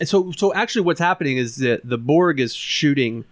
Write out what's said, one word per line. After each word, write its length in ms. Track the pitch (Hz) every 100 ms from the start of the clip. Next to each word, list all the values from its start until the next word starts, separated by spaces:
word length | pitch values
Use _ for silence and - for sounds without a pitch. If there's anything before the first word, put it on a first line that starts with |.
| 151
so, 220 | 196 185
so 200 | - 196 190
actually 260 | 233 233
what's 180 | 175 165
happening 380 | 175 185 147 127
is 200 | 120 120
that 240 | 127 117 123
the 120 | 120
Borg 400 | 120 160 180 143
is 160 | 120 -
shooting, 680 | - - 151 143 120 113 -